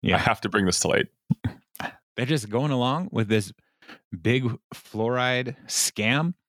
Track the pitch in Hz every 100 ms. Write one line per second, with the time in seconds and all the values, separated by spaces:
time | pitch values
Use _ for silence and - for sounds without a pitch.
0 | - 87 - 110 - 104 95 - 78 -
1 | - _ _ - - - _ - - -
2 | _ - 123 151 107 110 147 131 123 147
3 | 185 - 107 110 98 - _ _ - -
4 | _ 87 92 127 123 120 _ - - 107
5 | 113 127 127 127 127 135 - - - -
6 | 107 135 170 -